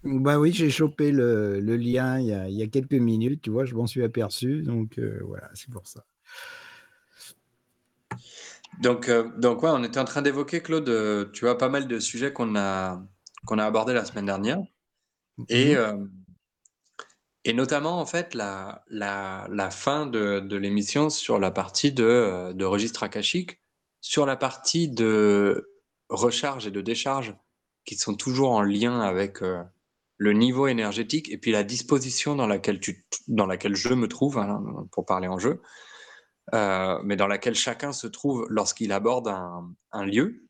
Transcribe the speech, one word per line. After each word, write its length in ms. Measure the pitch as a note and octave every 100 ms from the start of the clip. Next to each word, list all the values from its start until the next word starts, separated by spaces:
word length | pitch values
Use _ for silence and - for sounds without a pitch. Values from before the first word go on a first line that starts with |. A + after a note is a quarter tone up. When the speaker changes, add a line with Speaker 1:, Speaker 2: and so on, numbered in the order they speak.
Speaker 1:
Bah 340 | C#3+ C3+ C3+ D3
oui, 140 | D3+
j'ai 180 | F3 D#3+
chopé 400 | C3 D#3 D3 D3
le, 500 | C#3+ A#2+ A2+ G#2 G2
le 160 | G#2 A#2
lien 420 | A#2+ B2 B2+ C3
il 80 | B2
y 80 |
a, 140 | G#2 F#2+
il 60 |
y 80 | G2
a 40 | A2
quelques 260 | C#3 C3
minutes, 480 | C#3+ A#2 A2 A#2 D#3
tu 80 | -
vois, 140 | A2
je 100 | C3
m'en 120 | A#2 A#2
suis 160 | -
aperçu, 580 | A#2 A2+ G#2+ - B2 D3+
donc, 360 | D#3 A#2 A2 -
euh, 220 | A2+ G#2
voilà, 240 | G2 G2 -
c'est 160 | - -
pour 160 | A#2 F#2
ça. 180 | - _ _ _ - - - - - - _ _ _ - - _ _ _ _ _ _ _ - - - - - - -
Speaker 2:
Donc, 280 | B2 A#2+ -
euh, 200 | A#2 A2+ -
donc 260 | A#2+ A#2
ouais, 80 | D#3+
on 100 | D3
était 160 | A#2+ C3+
en 40 |
train 180 | B2+ -
d'évoquer, 400 | C#3 C3+ C#3+ E3+
Claude, 260 | E3 D#3+ C#3+
euh, 380 | A2+ G#2+ G#2 G2+
tu 120 | -
vois, 140 | A#2 B2
pas 100 | C3
mal 200 | C#3 C3
de 100 | A#2
sujets 340 | - A#2 C3+
qu'on 240 | C#3 A#2 G#2
a, 460 | G2 F#2+ F#2+ F#2 G2 _ - - -
qu'on 120 | G#2+
a 60 |
abordés 300 | G#2+ A2 A2+
la 100 | B2
semaine 220 | G2+ A2 G2+
dernière. 320 | F#2+ G#2 D#3+ F#3+ _ _ _ _ _ _ - A#2+
Et, 260 | A#2+ C#3
Speaker 1:
Mhm. 40 | C#3+
Speaker 2:
euh, 180 | A2 G#2 G2 F#2+ F#2 F2+ _ _ _ _ _ _ - _ _ _
et 80 | -
notamment, 480 | A#2 C3 D3 D#3 F3
en 60 | D3
fait, 280 | E3+ F3
la, 500 | B2 G2+ G2 F#2+ - _
la, 580 | G#2+ G2+ G2 G2 F#2+ G2
la 200 | G2 F#2+
fin 360 | F#2+ - C#3+ D3+
de, 340 | A#2 G#2 G2+
de 160 | G2 G2+
l'émission 540 | G2+ G#2 G#2 C#3+ D3+
sur 280 | D3 - A2
la 120 | F#2+
partie 420 | F#2 F#2 - C#3+
de, 120 | C3
euh, 480 | A2+ B2 A2 F#2 F2+
de 120 | F#2
registre 380 | F#2+ G2+ A2+ -
akashique, 580 | G#2 G#2+ G2+ F3+ F3+ - _ _ _ _
sur 260 | - - C#3
la 100 | C3
partie 520 | C3+ - - E3 E3
de 840 | A#2 A2+ G#2+ G#2 G2+ G2+ - - _ _ _ _
recharge 580 | G2+ A#2+ A2+ D3 C3+ G#2+
et 40 |
de 100 | G2+
décharge, 540 | G2 A2+ - C3+ A#2 G2 _ _ _ _
qui 120 | - G2+
sont 180 | -
toujours 380 | G2 - B2+ C3+
en 100 | A#2
lien 380 | G2+ G2+ A#2+ B2
avec, 420 | G#2 F#2 G2+ G2
euh, 200 | F#2 F2+ F2 _ _ _ _ _
le 160 | G#2
niveau 320 | G#2 A#2+ B2+ C#3
énergétique 640 | A#2+ G#2+ G2+ A2 D#3 -
et 80 | F2
puis 120 | -
la 140 | G#2+
disposition 720 | G#2 A#2+ - C#3+ B2+ B2 - C#3+
dans 100 | A#2
laquelle 320 | G2 F#2 G2+
tu 260 | - F#2
t-, 140 | _ - -
dans 180 | A2+ G2
laquelle 280 | F#2 G#2
je 200 | G2 A#2+
me 120 | B2+ A2
trouve, 300 | - C#3 C3+
hein, 240 | G2+ G#2 G#2 - G2
pour 140 | - F2
parler 220 | F#2 F#2
en 100 | F#2
jeu, 240 | G#2+ F3 - - - - - - _ _ -
euh, 460 | A2+ G#2 F#2+ F#2+ F2+
mais 120 | G2+ G2+
dans 100 | G2+
laquelle 280 | G2 B2
chacun 380 | A2 - A#2 C#3+
se 140 | C#3 A#2
trouve 400 | - C#3+ C3 A2+
lorsqu'il 420 | A2 G2 - A2
aborde 360 | G2 G#2+ B2+ A#2
un, 440 | F#2+ F2+ F2 F2 F2 _
un 120 | G2+
lieu. 400 | G2 G2+ E3+ A#3+ -